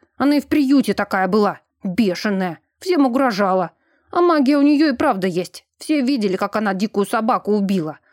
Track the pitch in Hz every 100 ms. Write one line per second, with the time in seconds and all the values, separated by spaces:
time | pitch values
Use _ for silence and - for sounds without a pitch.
0 | _ - 277 294 - 302 269 277 208 196
1 | 196 196 190 214 202 156 _ _ 190 180
2 | 202 170 214 190 180 151 _ _ 370 339
3 | 262 262 262 190 196 185 170 _ _ _
4 | - 359 349 311 262 294 285 285 311 247
5 | 302 190 190 170 170 - _ - - 302
6 | 247 277 202 180 226 214 214 190 208 202
7 | 196 226 220 196 202 208 196 190 156 -
8 | _